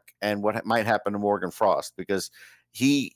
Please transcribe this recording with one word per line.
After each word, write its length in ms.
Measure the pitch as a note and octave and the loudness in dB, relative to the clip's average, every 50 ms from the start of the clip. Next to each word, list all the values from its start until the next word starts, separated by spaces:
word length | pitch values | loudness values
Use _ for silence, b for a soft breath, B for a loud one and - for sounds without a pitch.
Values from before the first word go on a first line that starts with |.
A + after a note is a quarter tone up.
| _ _ _ - | _ _ _ -6
and 220 | G2 G#2 G#2 G2+ G2+ | -2 -2 -2 0 0
what 120 | G#2 G#2+ | -2 -2
ha-, 60 | A2+ - | -2 -2
might 220 | G#2+ A2+ A#2 G#2+ | 0 0 0 2
happen 260 | A2 A2 G2+ - G2+ G#2 | 2 0 0 0 -4 -4
to 60 | G2+ | -2
Morgan 320 | G2+ G#2 G#2 G2 F2+ F2+ | 0 0 0 0 -2 -4
Frost, 440 | - - A2 G2 E2+ C#2+ - - - | -2 0 2 2 2 2 0 -6 -8
because 340 | - F#2 - G2 F#2 - - B B B B B B B B | -10 -4 -2 -2 -2 -2 -6 B B B B B B B B
he, 440 | - - B2+ C#3 C#3+ C#3+ A#2+ - _ | -4 0 2 4 4 2 0 -4 _